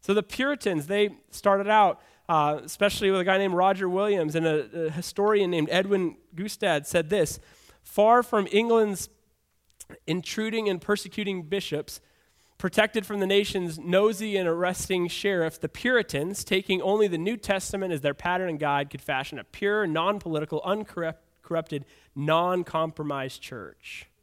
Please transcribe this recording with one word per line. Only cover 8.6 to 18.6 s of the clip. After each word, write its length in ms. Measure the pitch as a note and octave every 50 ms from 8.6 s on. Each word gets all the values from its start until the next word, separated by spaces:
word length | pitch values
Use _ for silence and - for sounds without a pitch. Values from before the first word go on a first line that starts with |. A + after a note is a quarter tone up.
| A3+ A#3 A#3 A3+ A3 G#3+ G3 E3+ - - _ _ _ _ _ _ _ _ _ _ _ _ _ _ - _ - - _
intruding 600 | - D#3+ F3+ E3 - - - A3 A3 A3 A3+ A3
and 140 | G3+ F#3+ E3+
persecuting 600 | - - G#3 G3+ - F#3 - - G#3 G3+ G3 F#3 E3
bishops, 560 | D3+ F#3+ G3 F#3 - D#3 D3 - - - - _ _ _ _ _ _ _ _ _ _ _
protected 480 | _ - F#3 - - G#3 G#3+ - A3+ G3
from 140 | - G#3+ G3+
the 80 | F#3+
nation's 500 | F#3+ G3 G3+ G#3 G3 - G3 F3+ E3+ D#3
nosy 600 | D#3+ - F3 F3 F#3+ G#3 A3 A3+ F#3 A3 G#3+ G3+
and 100 | F#3+ F#3
arresting 600 | E3+ E3 E3+ F3+ F3+ F3+ - - - F#3+ F3+ F3 F3
sheriff, 500 | - - - G3+ G3 F3+ D#3+ D#3+ - -
the 80 | -
Puritans, 800 | D#3 _ - - A#3+ B3+ A#3+ G3+ - - C#3 D3 F3+ G3 - -
taking 360 | - G3+ F#3+ G3 - G3 F#3
only 260 | - F#3+ G3+ G#3+ G#3+
the 100 | G3+ F3
New 180 | D#3+ E3 G3 A#3+
Testament 560 | A3 - - G3 F#3+ F#3 - - G3 G3 F#3
as 80 | E3+ C#3+
their 140 | C#3 D3 C#3
pattern 340 | - - F3 F3+ F3+ F#3
and 120 | F3+ D#3+
guide, 300 | D3